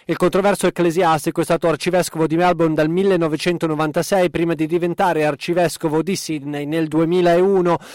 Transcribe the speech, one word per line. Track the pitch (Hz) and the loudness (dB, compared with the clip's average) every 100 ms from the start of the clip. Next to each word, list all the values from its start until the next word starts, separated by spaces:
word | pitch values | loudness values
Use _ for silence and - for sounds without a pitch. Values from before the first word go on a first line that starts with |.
| - | -6
Il | 165 | 0
controverso | 180 185 196 196 185 | 0 2 0 0 -2
ecclesiastico | - 175 160 170 156 - 165 | 0 0 2 2 0 -2 -2
è | |
stato | 156 165 170 | 0 0 0
arcivescovo | 156 180 180 170 160 160 | -2 0 0 0 -2 0
di | 160 | 2
Melbourne | 180 170 165 156 | 2 2 0 2
dal | 156 | 0
millenovecentonovantasei, | 175 196 180 165 151 175 170 165 151 156 160 160 196 180 | 2 2 2 0 -2 -2 -2 -2 -2 -2 -2 0 2 0
prima | 165 170 160 | 0 -2 0
di | 156 | -2
diventare | 170 175 170 190 156 151 | 0 -2 0 0 2 0
arcivescovo | 147 - 175 165 - 165 156 | -2 -2 0 0 0 -2 -2
di | 160 190 | -2 -4
Sydney | - 156 143 147 147 | -4 -8 -6 -6 -4
nel | 160 160 | -2 0
duemilauno, | 156 165 180 175 170 190 190 175 165 - | 0 2 2 4 4 4 2 2 0 -4